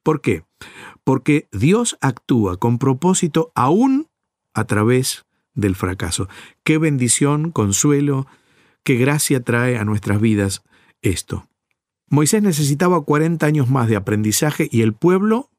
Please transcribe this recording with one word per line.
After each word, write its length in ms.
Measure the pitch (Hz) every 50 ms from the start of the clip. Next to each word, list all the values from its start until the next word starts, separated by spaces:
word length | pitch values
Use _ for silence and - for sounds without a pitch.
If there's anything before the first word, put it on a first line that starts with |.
¿Por 200 | _ 160 156 143
qué? 240 | - 123 101 80 - _ _ _ - - - - - - - _ _
Porque 440 | - 131 127 _ - 147 151 - _
Dios 460 | - 95 107 156 196 233 240 - - _
actúa 560 | - 135 117 - _ - 139 117 104 95 90
con 220 | 90 - 117 120 113
propósito 720 | 127 131 131 131 - 185 185 - - 165 - 160 160 - _
aún 540 | - 120 131 165 214 254 269 269 277 320 _ _ _ _ _ _ _ _ _ _
a 120 | - 110
través 600 | - 107 104 107 117 127 127 131 - - - _ _ _ _ _ _ _
del 220 | - 101 101 92
fracaso. 520 | 92 - 92 92 98 - 90 - - 98 - - - - - _ _ _
Qué 140 | - 156
bendición, 720 | 156 160 156 143 131 123 117 - - 143 143 147 151 156 170
consuelo, 760 | 156 - 107 98 98 - - 147 143 143 147 143 139 135 135 _ _ _ _ _ _ _ _ _ _ _ _
qué 120 | - 135
gracia 480 | 117 123 139 147 156 - - 143 131 120
trae 340 | - 117 120 123 127 123
a 80 | 110 107
nuestras 360 | 104 107 98 95 104 101 104
vidas 420 | 107 113 107 104 98 95 95 - _ _ _ _ _ _ _ _
esto. 460 | - 107 87 - - _ - 87 - _ _ _ _ _ _ _ _ _ _ _ _ _
Moisés 320 | 135 143 151 147 - 214
necesitaba 600 | 208 202 160 143 151 139 147 143 180 180 180 165
cuarenta 460 | 147 - 147 147 156 165 170 160 160
años 220 | 151 156 151 135 120
más 200 | 135 131 117 113
de 80 | 113
aprendizaje 720 | 104 101 - 107 104 107 107 107 - 160 151 147 - 160 147
y 100 | - 113
el 120 | 113 110 107
pueblo 560 | _ - 175 185 190 202 214 220 240 277 _ _